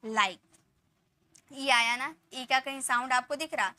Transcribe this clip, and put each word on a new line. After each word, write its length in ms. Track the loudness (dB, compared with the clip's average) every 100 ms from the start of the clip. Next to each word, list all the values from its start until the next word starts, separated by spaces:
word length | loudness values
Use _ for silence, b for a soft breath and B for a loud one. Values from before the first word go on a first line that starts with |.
लाइक, 340 | -4 0 0 -2 _ _ _ _ _ _ _ _ _ _ _
ई 160 | -8 2
आया 280 | 4 4 0
ना, 180 | -4 -10 _
ई 100 | -12
का 140 | 0 0
कहीं 200 | 0 -6
साउंड 320 | 0 0 2
आपको 240 | 0 0 -6
दिख 180 | -6
रहा? 180 | -2 -4